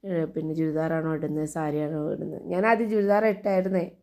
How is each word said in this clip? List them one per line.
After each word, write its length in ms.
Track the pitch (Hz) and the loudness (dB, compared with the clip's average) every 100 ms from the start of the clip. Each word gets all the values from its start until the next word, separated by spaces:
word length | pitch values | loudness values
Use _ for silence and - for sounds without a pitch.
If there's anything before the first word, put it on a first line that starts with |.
ഏ, 220 | 196 175 | -2 -2
പിന്നെ 280 | 160 - 160 | -2 -2 -4
ചുരിദാറാണോ 560 | 160 160 156 160 165 160 | 0 0 0 0 0 0
ഇടുന്നത്, 340 | 156 151 151 151 | -2 -2 -2 -4
സാരിയാണോ 520 | 165 156 151 151 156 151 | -2 -2 -2 -2 -2 -4
ഇടുന്നത്?" 320 | - 156 156 - | -4 -6 -8 -4
ഞാൻ 140 | 180 214 | 0 4
ആദ്യം 220 | 226 226 | 4 2
ചുരിദാർ 340 | 214 202 202 220 | 2 4 4 4
ഇട്ടായിരുന്നേ. 580 | 202 202 190 185 190 170 - | 0 0 0 2 0 -2 -8